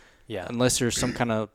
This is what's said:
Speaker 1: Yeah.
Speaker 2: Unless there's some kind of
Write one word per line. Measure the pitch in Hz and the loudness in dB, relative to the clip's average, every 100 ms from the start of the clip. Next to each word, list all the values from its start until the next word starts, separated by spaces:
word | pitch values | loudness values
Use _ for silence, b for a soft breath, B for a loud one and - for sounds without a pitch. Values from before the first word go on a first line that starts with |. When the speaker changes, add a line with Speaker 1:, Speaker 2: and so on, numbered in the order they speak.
| b b - | b b -12
Speaker 1:
Yeah. | 104 87 | -10 -6
Speaker 2:
Unless | 120 127 - | 0 2 2
there's | 123 - | 0 0
some | 127 | -2
kind | - 120 | 0 0
of | 110 104 | 0 -2